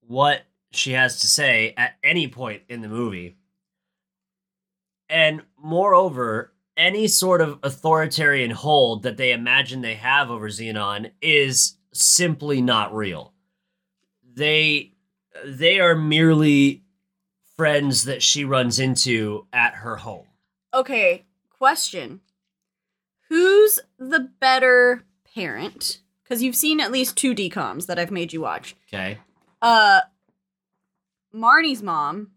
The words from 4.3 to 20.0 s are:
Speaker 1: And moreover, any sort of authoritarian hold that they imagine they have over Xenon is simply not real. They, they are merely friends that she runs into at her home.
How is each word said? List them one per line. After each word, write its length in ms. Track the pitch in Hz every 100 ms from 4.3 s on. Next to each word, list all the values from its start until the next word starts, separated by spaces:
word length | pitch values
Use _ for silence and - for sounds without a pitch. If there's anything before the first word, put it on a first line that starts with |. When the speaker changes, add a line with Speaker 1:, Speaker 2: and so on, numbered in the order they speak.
| _ _ _ _ _ _ _ _
Speaker 1:
And 340 | 160 156 156 - _
moreover, 920 | 151 170 202 185 185 131 120 110 - _ _ -
any 300 | 170 202 220
sort 340 | - 185 175
of 180 | 160 143
authoritarian 880 | 139 135 160 160 156 - 151 139 120
hold 520 | 113 143 151 120 110
that 140 | 123 110
they 140 | 127
imagine 500 | 117 123 131 131 131
they 120 | 117
have 360 | 110 120 143 135
over 180 | 117 107
Xenon 640 | 104 113 107 101 101 110 _
is 560 | 160 147 139 127 - _ _
simply 680 | - - - 175 156 147 139
not 320 | 123 117 101
real. 400 | 107 101 80 - _ _ _ _ _ _ _ _ _ 127
They, 580 | 120 151 156 156 147 - _ _ _ _ 80
they 360 | 131 135 160 196
are 140 | 175
merely 880 | 160 151 156 160 156 151 143 139 139 _ _ _ _ _ _ _ -
friends 480 | 156 147 143 131
that 180 | - 131
she 220 | - 151
runs 340 | 139 135 123 113
into 680 | 131 127 127 113 107 104 -
at 220 | 123 120 113
her 200 | 113
home. 300 | 110